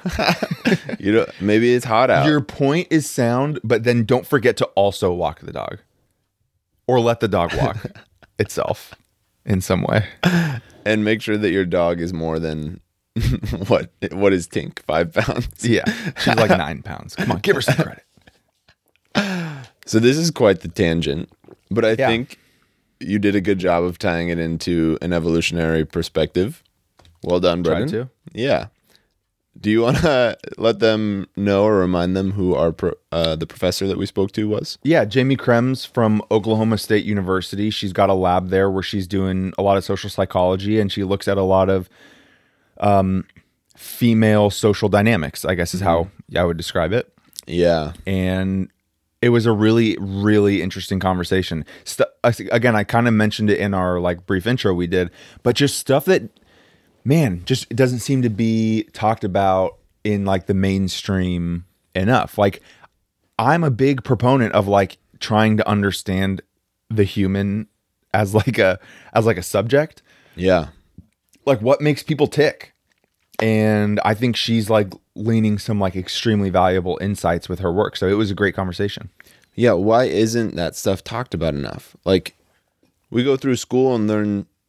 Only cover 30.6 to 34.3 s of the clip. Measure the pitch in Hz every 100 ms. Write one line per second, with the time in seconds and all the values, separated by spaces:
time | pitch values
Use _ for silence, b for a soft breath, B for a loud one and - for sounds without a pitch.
30.6 | 113 107 110 110 107 98 - - 101 98
31.6 | 107 101 90 90 87 95 95 101 90 71
32.6 | 82 80 95 - _ 82 82 80 82 -
33.6 | 90 - 98 92 101 104 98